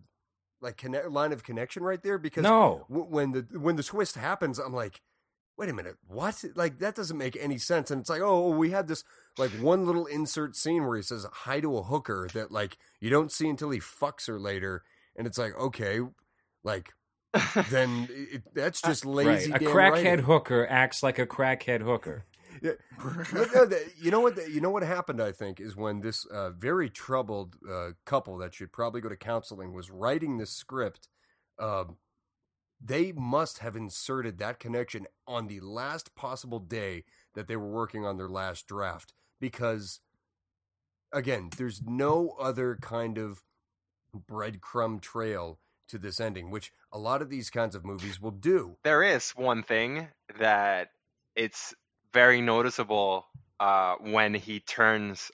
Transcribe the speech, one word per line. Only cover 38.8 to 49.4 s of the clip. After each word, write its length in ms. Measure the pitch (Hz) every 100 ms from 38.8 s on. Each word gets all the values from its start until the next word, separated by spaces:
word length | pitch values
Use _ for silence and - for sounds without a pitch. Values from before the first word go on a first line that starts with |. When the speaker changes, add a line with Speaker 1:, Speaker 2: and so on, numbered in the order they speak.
| 95 85 - _ _ -
Speaker 1:
Because, 600 | 131 - 117 110 95 - _ _ _ _ _ _ _ _ _ _ _
again, 360 | 143 127 117 87 -
there's 260 | 123 98
no 520 | 110 123 143 165 170 -
other 360 | 131 123 127 113
kind 380 | - 117 117 110
of 240 | 107 98 _ _ _ _ _ _ _ 101
breadcrumb 840 | - 107 107 98 - 120 113 107
trail 580 | - 113 110 98 85 80 _ _ -
to 80 | 107
this 220 | 98 104
ending, 320 | 110 92 87
which 200 | 104 - _ _
a 60 | 107
lot 240 | 110 139
of 80 | 143
these 200 | 135 110
kinds 260 | 120 113 95
of 100 | 92
movies 340 | 95 101 92
will 120 | 110
do. 460 | 98 143 185 90 -
Speaker 3:
There 200 | 151 151
is 280 | 196 135 -
one 320 | -